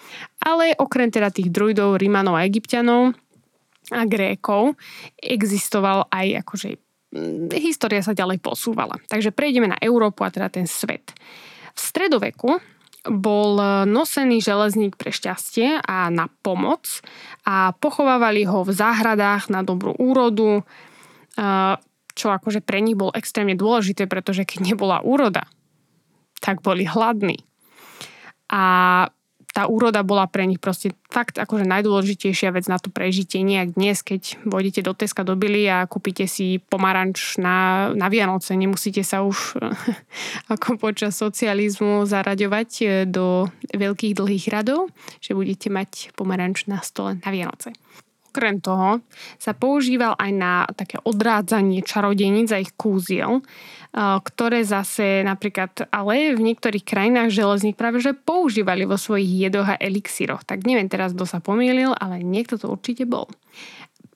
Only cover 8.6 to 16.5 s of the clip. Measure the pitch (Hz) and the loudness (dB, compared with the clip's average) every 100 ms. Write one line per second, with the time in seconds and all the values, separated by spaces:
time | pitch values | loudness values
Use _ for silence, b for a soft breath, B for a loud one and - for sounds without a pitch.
8.6 | 233 220 - - - 214 208 202 294 240 | -4 -4 -4 -8 -6 -2 0 0 2 2
9.6 | 214 - 226 240 214 - 190 190 190 180 | 2 2 2 4 2 0 -4 -2 -4 -2
10.6 | 175 - 208 - - - B B B B | -4 -4 -6 -8 -12 -20 B B B B
11.6 | B - - 320 381 254 196 - 240 294 | B -10 -6 -2 2 2 0 -2 0 0
12.6 | B B _ - - 208 208 208 208 202 | B B _ -14 -4 -2 2 2 4 4
13.6 | 202 196 196 226 320 - 262 233 208 202 | 2 2 4 2 2 2 4 4 2 2
14.6 | 208 208 202 - - - 190 185 - 233 | 2 2 0 -2 -8 -6 -6 -6 -4 0
15.6 | 254 311 - 185 175 170 165 - 202 | 2 0 -2 -2 0 0 -2 -4 -4